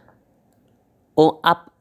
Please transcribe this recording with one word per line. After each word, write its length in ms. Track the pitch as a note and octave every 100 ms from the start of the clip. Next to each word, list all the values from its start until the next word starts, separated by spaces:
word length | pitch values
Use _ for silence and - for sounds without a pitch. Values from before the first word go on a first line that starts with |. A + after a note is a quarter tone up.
| _ _ _ _ _ _ _ _ _ _ _ -
u-, 200 | D#3 -
up, 180 | E3 E3+ - _